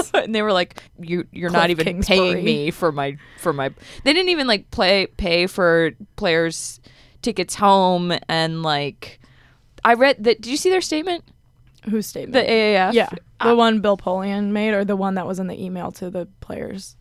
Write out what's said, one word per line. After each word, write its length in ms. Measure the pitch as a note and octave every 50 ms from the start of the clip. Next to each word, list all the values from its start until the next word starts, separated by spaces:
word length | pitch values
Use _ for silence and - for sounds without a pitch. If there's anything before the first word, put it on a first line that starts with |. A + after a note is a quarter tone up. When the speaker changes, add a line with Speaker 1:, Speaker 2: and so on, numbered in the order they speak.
| - -
Speaker 1:
<laughs> 40 | -
And 200 | E4 - - A3
they 60 | G#3+
were 120 | G#3+ G#3+ G3
like, 300 | F3+ F3+ - - - - - _ -
"You, 280 | F3 E3 F3 F3+ - - -
you're 180 | - F3 F3
not 160 | F3 F3 E3+
Speaker 2:
Cliff 40 | F3 F3 D#3+
Speaker 1:
even 40 | D#3+ G3 F3
Speaker 2:
Kingsbury. 220 | F3+ G3 - F#3 F#3+
Speaker 1:
paying 260 | F#3 F3+ F3+ F3+ F3
me 260 | E3 D3+ D3 D3 D#3+
for 200 | - - F3+ E3
my, 280 | D3 C#3+ C#3 C#3 C#3 D3 - - - -
for 140 | - F3+ D3+
my." 160 | C#3 C3+ C3+ - - - - - - -
They 100 | B3+ D4
didn't 160 | F4+ F#4+ F4+
even, 160 | F4+ D#4 C4+
like, 240 | B3+ G#3 G3+ - -
play, 380 | - A#3 G3+ F3+ G3+ G3 F#3 - _ -
pay 280 | G#3 F3 E3+ F3 F3
for 440 | F#3 - - F3+ E3+ E3 E3 E3 D#3 D#3+ - G#3 - _
players' 640 | - G#3 F3+ D#3+ E3 E3 E3 E3 - - - - - _ - - _ _ _ _ -
tickets 360 | - B3 G#3+ - F3+ - -
home, 580 | - G#3 G3+ G3 G3 F#3 F#3 F3+ F3 F3 F3 E3+ - - -
and, 340 | D#3+ D#3+ D#3+ D#3+ D#3+ E3 D#3+
like, 580 | D#3 D3 C#3+ C#3+ C#3+ - _ - - - _ _ - _ _ _ _ _ _ _ _ _ - -
I 80 | A3+ A#3+
read 220 | A3+ C4 C#4 C4 - G#3
that. 160 | A#3 A3+ -
Did 100 | G#3+ A3+
you 60 | C4+
see 140 | D4+ - F#4
their 100 | F#4 F#4
statement? 440 | E4+ - D#4 D#4 D#4+ F#4+ F4 E4 - _ _ _ _ _ _ _ _ _ _ _ - A3
Speaker 2:
Whose 160 | G#3 A3 G3+
statement? 260 | - - - C3+ - B3
Speaker 1:
The 180 | B3+ - -
A 240 | A#3 A3 G#3+ G#3+ G#3
A 40 | F#3+ F#3 F#3+
F. 60 | A#3
Speaker 2:
Yeah, 140 | A3+ G3 - - - - _ _ - A3+
the 80 | A3+ A#3+
Speaker 1:
Uh, 20 |
Speaker 2:
one 240 | A#3 A#3 A3+ A3 A3
Bill 160 | G3 G#3 G3+ G3
Polian 520 | - F#3 F3+ F#3+ F#3+ G3+ G3+ G3+ G#3 G3+ G#3
made, 200 | G#3 G#3+ A3 G#3+
or 120 | G3 G#3
the 100 | G3 G#3
one 200 | F#3+ F#3+ F#3+ F#3+
that 100 | F#3 F3
was 120 | - F#3+ F3+
in 100 | F#3+ F3+
the 140 | - - F#3+
email 280 | F3+ F3+ F3+ E3+ F3+ F#3
to 160 | - F#3 F3+
the 200 | F#3 F3+ E3+ - - -
players. 540 | - - - - - - - G3 - - - _